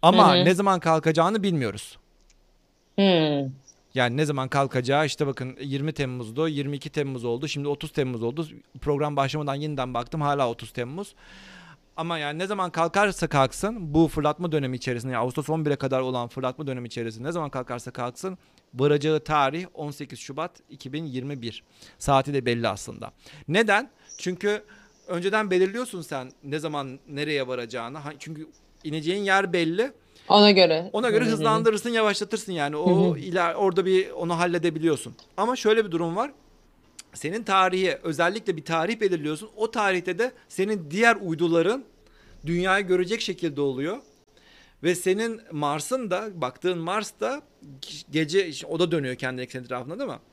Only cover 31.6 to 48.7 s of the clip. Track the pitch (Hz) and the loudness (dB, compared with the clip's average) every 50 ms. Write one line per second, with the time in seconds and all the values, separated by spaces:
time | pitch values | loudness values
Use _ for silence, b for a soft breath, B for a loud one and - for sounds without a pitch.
31.6 | - 226 214 202 - 240 233 226 220 214 196 - 208 196 - 214 - 190 185 165 | 4 4 2 2 -2 0 0 2 2 2 2 0 -2 -4 -4 -6 -4 -6 -4 -2
32.6 | 143 143 151 151 160 185 180 170 185 180 165 143 135 190 170 185 175 170 170 185 | -2 -2 -2 2 4 6 6 6 6 4 2 0 -4 -2 0 2 2 2 2 2
33.6 | 202 190 175 185 185 185 190 185 185 175 - - 175 170 175 165 175 180 170 175 | 0 2 2 2 2 4 4 2 2 0 -4 -6 -4 -2 0 0 0 2 0 2
34.6 | 165 175 156 160 156 165 151 131 - - - - - _ _ - 196 233 254 254 | 0 0 0 2 2 2 0 0 -2 -12 -18 -20 -20 _ _ -2 0 0 0 0
35.6 | - 214 220 226 220 202 160 165 175 165 165 196 247 294 277 _ _ _ _ _ | 2 4 4 4 2 0 -2 -2 -2 -2 -2 -2 -4 -4 -6 _ _ _ _ _
36.6 | _ _ _ _ _ _ _ - - _ - - - 147 185 226 226 - 196 190 | _ _ _ _ _ _ _ -20 -20 _ -18 -8 -8 -6 -6 -6 -2 2 4 4
37.6 | 185 185 185 185 190 180 151 - - 165 156 139 170 175 196 220 214 196 175 156 | 4 4 2 2 0 0 0 -2 -4 -6 0 2 2 2 2 -2 -4 -4 -4 -4
38.6 | - - 165 165 160 185 233 226 220 190 180 165 147 151 156 151 208 220 - - | -4 -2 -2 0 0 0 -2 0 0 0 0 0 -2 -4 -4 -6 -8 -16 -6 -4
39.6 | 214 220 226 240 208 196 185 180 175 180 180 170 226 254 254 b b b - - | -4 -2 0 0 0 2 0 0 -2 -4 -2 -2 -2 -4 -4 b b b -4 -4
40.6 | 190 208 214 196 160 143 151 202 233 233 233 - 208 175 160 147 175 170 170 170 | -2 -2 -2 -4 -4 -6 -2 4 4 4 4 4 0 -4 -2 0 2 4 4 4
41.6 | 165 185 226 277 262 - _ _ _ b b b b b b b - 147 170 175 | 4 4 0 -2 -6 -14 _ _ _ b b b b b b b -6 -4 -2 0
42.6 | 180 190 190 196 208 175 185 180 180 175 220 220 - - 185 - - 160 143 139 | 2 2 2 2 2 2 2 2 2 0 -2 -4 -2 -6 -6 -4 -4 -4 -2 0
43.6 | 143 139 131 123 139 160 208 277 - _ _ _ _ _ b b b b b b | -2 0 0 -2 -4 -4 -6 -6 -10 _ _ _ _ _ b b b b b b
44.6 | b b b b - 165 180 170 - 185 185 202 226 233 226 220 - - 165 147 | b b b b -2 0 0 0 0 0 0 0 0 -4 -4 -8 -12 -10 -6 -2
45.6 | 147 143 147 156 147 - 254 262 247 202 175 185 214 220 190 170 139 127 - - | -2 0 -2 -2 -4 -4 -4 -4 -2 -2 -4 -4 -4 -8 -6 -6 -6 -6 -6 -2
46.6 | - 180 180 170 160 170 190 214 208 - - _ 214 226 262 294 - _ _ _ | -2 -2 -2 0 -2 -2 -2 -4 -4 -6 -8 _ -4 -4 -4 -6 -10 _ _ _
47.6 | - 147 139 131 - - - - - _ 139 156 160 147 160 196 190 170 143 131 | -20 -20 -20 -18 -16 -16 -16 -16 -16 _ -2 -2 -2 2 2 0 0 0 -6 -10
48.6 | - 156 | -8 -6